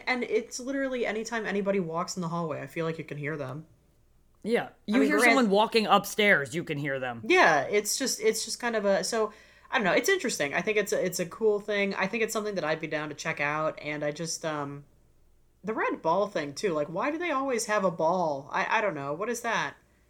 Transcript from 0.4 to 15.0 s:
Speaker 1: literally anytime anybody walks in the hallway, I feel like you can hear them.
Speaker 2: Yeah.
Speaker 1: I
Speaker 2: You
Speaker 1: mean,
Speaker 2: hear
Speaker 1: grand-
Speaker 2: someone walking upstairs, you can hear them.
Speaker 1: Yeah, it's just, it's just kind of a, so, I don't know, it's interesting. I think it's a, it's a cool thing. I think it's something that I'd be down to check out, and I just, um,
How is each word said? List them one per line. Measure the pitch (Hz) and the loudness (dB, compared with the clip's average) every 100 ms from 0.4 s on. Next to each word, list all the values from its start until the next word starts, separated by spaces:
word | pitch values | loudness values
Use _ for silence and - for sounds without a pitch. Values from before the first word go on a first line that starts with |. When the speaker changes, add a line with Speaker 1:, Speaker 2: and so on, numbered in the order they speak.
| 226 - | -2 -6
Speaker 1:
literally | 247 277 269 254 214 | -4 -2 -2 -2 -2
anytime | 214 226 233 190 | -4 -4 -4 -2
anybody | 196 202 196 | -2 0 0
walks | 165 165 185 190 | 0 -4 -4 -4
in | |
the | 165 | -4
hallway, | 170 165 135 | -4 -4 -6
I | 135 | -8
feel | 170 165 | -6 -4
like | 160 | -6
you | |
can | - 147 | -8 -8
hear | 147 156 | -6 -6
them. | 131 143 160 _ _ _ _ _ _ _ | -6 -10 -14 _ _ _ _ _ _ _
Speaker 2:
Yeah. | 202 226 131 | -2 0 0
Speaker 1:
I | - - | -8 0
Speaker 2:
You | 233 | 4
Speaker 1:
mean, | - | 4
Speaker 2:
hear | - | 6
Speaker 1:
grand- | 233 | 6
Speaker 2:
someone | 262 226 | 6 6
walking | 196 226 220 196 | 4 4 2 4
upstairs, | 196 - - 208 170 135 156 | 4 4 2 6 6 4 -4
you | |
can | 165 147 | -4 -4
hear | 143 135 | -2 -2
them. | 127 117 | -4 -4
Speaker 1:
Yeah, | 220 359 208 151 | 4 6 8 6
it's | 131 208 208 - | 4 0 0 -2
just, | 262 - | -2 0
it's | 220 220 - | 0 0 -4
just | - | -4
kind | 240 226 | -2 0
of | 202 | 2
a, | 190 | 2
so, | 185 226 214 - - - - | 0 0 -2 -4 -20 -20 -4
I | 254 | 0
don't | 190 | 4
know, | |
it's | 160 285 | 4 4
interesting. | 381 240 - 143 | 2 0 -2 -2
I | 147 | -2
think | 190 214 | 0 0
it's | 196 | 0
a, | 180 | 0
it's | 180 180 | 0 -2
a | 170 | -6
cool | - 220 208 | 0 2 2
thing. | 208 202 202 185 | 0 0 0 0
I | 190 | -2
think | 233 | -2
it's | 220 | -2
something | 220 208 | -2 -4
that | 196 | -2
I'd | 151 160 | -2 -2
be | 160 | -4
down | 151 151 | -6 -6
to | 143 | -6
check | 165 156 | -6 -2
out, | 147 151 156 - | -2 -2 -2 -4
and | 147 151 | -8 -4
I | 147 | -4
just, | 151 160 - 160 | -4 -6 -6 -4
um, | 151 143 143 143 _ | -4 -6 -10 -16 _